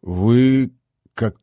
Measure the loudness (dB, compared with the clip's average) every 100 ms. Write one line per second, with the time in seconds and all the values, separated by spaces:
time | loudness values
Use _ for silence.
0 | -8 -2 2 2 2 0 -2 _ _ _
1 | _ -8 -8 -8